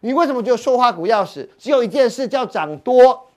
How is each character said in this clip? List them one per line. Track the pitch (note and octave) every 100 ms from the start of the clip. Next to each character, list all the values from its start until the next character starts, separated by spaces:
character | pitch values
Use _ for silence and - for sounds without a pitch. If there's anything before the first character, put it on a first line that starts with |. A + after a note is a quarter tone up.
你 | A3+
为 | C4+ E4
什 |
么 | B3+
觉 | A3
得 | A#3+
塑 | C4+ B3
化 | B3
股 | F3 F3
要 | A3
死？ | F3+ C#3+ B2+ _
只 | A3+
有 | C#4
一 | A#3
件 | A3 B3
事 | A#3 B3+
叫 | C4+ A#3
涨 | G3+ D#3 D3+
多。 | - B3+ B3+ - -